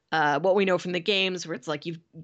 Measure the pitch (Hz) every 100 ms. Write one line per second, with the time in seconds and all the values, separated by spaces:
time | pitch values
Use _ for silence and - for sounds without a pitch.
0 | _ 160 151 143 180 190 190 180 180 180
1 | 170 196 190 185 165 160 165 151 165 165
2 | _ 165